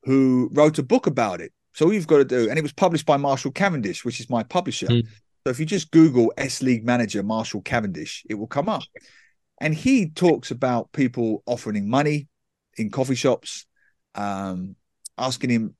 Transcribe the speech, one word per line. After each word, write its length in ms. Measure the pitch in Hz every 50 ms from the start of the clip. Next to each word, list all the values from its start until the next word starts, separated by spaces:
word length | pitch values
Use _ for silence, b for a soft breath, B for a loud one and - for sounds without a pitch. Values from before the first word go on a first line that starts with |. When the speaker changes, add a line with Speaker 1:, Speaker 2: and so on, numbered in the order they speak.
| _
Speaker 1:
who 460 | 131 135 135 135 131 127 127 127 - -
wrote 240 | 143 151 156 156
a 60 | - 139
book 240 | 123 226 254 -
about 340 | 185 139 127 117 101 90 85
it. 100 | 80 - _ _ _ _ _
So 120 | - 156
all 80 | 175 214
you've 140 | 208 165
gotta 180 | 151 156 143 135
do, 240 | 117 123 123 117 104
and 80 | 127
it 40 | 160
was 120 | 151 - -
published 320 | - 196 180 170 156 -
by 120 | - 147
Marshall 340 | 139 143 139 135 127 - 139
Cavendish, 540 | 127 - 196 196 170 139 104 95 87 - -
which 140 | 120 117 -
is 100 | 123 _
my 140 | 123 117 107
publisher. 440 | _ - 180 185 - 110 - -
Speaker 2:
Mm. 200 | - 120 120 113 113 B B _ _ _ _ _
Speaker 1:
So 60 | -
if 80 | 123 123
you 60 | 160
just 260 | 156 208 185 - _
Google 420 | - 160 160 151 127 123 117 113 -
S 240 | - 135 135 - -
League 240 | 131 131 123 113 110
manager 360 | 120 120 123 117 104 - 104
Marshall 400 | 95 104 110 113 113 - - 101
Cavendish, 640 | - - 131 120 107 101 87 - 78 - - - _ -
it 60 | 107
will 120 | 101 107
come 220 | 113 - 143 160 214
up. 140 | 208 - - _ _ b b b b b b b b _ _ _ _ _
And 120 | - 156 156
he 360 | 156 - 254 269 247 190 156
talks 420 | 156 - 175 175 151 - - -
about 400 | 120 120 131 127 123 117 - _
people 520 | - - 135 123 123 127 117 110 110 - _
offering 300 | - 123 120 - 113 107
him 120 | 104 98 104
money 380 | 123 139 147 151 151 147 143 _ _ _ _ _ _ _ _ _ _
in 120 | - 113 104
coffee 240 | - 131 131 127 131
shops, 500 | 120 - 135 117 - - - - - - _ _ _ _ _ _ _ _ _ _
um, 600 | 101 101 101 98 95 98 95 92 90 92 95 95 _ _ _ _ _ _ - _
asking 320 | - 127 131 127 - - 127
him 260 | 120 117 110 101 - _